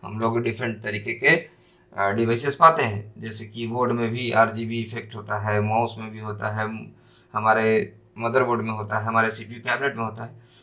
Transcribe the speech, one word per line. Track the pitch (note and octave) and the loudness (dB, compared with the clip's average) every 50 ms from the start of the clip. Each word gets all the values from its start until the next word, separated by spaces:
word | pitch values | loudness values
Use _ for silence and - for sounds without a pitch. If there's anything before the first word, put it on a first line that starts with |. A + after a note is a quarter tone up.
| - | -12
हम | - G#2 A2 | -10 -4 0
लोग | A2+ A2+ A#2 A#2+ | 0 0 0 0
different | A#2+ A#2 G#2 - B2+ A#2 A2 G2+ - | 0 -2 -2 -4 -4 -6 -6 -6 -6
तरीके | G#2+ G#2 G#2 G#2 A#2 A#2 | -6 -6 -6 -4 -6 -4
के, | - C3 C#3+ | 0 4 4
अ, | E3 E3+ E3 - - - - - - - _ _ - - G2 G2 | 4 4 2 -2 -14 -20 -20 -20 -20 -20 _ _ -4 -2 0 0
devices | G2+ G#2+ A#2 A#2 A2+ A#2 B2+ C#3+ C3+ | 2 2 2 2 0 0 0 -2 4
पाते | - E3+ D#3+ D#3+ D#3 C3+ | 8 8 8 8 8 2
हैं। | A#2 G#2 G2+ G#2 - - - | 0 0 -4 -8 -10 -14 -12
जैसे | A2 A2 G#2 G#2+ A2 | -12 -10 -10 -10 -12
कीबोर्ड | G#2 - A2+ A#2 A2+ A2+ A#2 A#2+ - A2+ | -10 -8 -6 -6 -4 0 0 0 2 2
में | A#2 A#2 A2+ | 0 0 -2
भी | A2+ B2 B2+ A#2+ A2+ | -2 -2 -2 0 4
आरजीबी | A2 A2+ A2 A2 A2 A2+ A2 A2+ A#2 A2+ | 4 4 4 2 -2 -6 -4 -4 -6 -6
effect | A2 A2+ A#2 A2+ - - | -6 -8 -10 -10 -10 -12
होता | G#2+ G2+ G2+ G#2 G#2 | -12 -8 -6 -6 -4
है, | G2+ G#2+ G#2 G#2 | -2 0 0 0
mouse | G#2 G#2+ A2 A2+ A#2 A2 A2 A2 | 2 2 2 2 0 0 -2 -6
में | A2 A2 | -10 -12
भी | A2 G#2+ | -12 -10
होता | G#2+ G#2+ G#2 G#2+ A2+ G#2+ | -10 -10 -8 -6 -6 -4
है, | G#2 A2 A2 G#2+ A2 G#2+ - - - - - - - - - _ - | -4 -4 -4 -4 -6 -8 -12 -14 -18 -20 -20 -20 -20 -20 -14 _ -4
हमारे | G#2+ G#2+ A2 A2 A2+ A2 A2 A2 A2 G2 - - - - _ - A2 | 0 4 4 6 6 6 4 4 4 2 0 -6 -16 -20 _ -8 -4
motherboard | A#2 A#2 A#2 C3 B2+ A#2+ A#2+ A2+ | -2 2 4 4 4 4 2 0
में | A2 A2+ A2 | 0 -2 -4
होता | G#2+ G#2 G2+ G#2+ G#2+ | -6 -6 -4 -4 -2
है, | G#2+ | -2
हमारे | A2 A2 A2+ A2 A2 | 0 2 2 2 2
सीपीयू | G#2+ - A2 G2+ A#2 A#2 | 0 -4 -8 -12 -14 -8
cabinet | A2 A#2+ A#2+ - C#3 C#3 A#2 | -4 -2 -2 0 0 -2 -2
में | A2+ A2+ | -2 -4
होता | A2 G#2+ A2+ A2+ | -6 -6 -8 -12
है। | A#2 - - - - - - | -12 -14 -16 -20 -20 -20 -20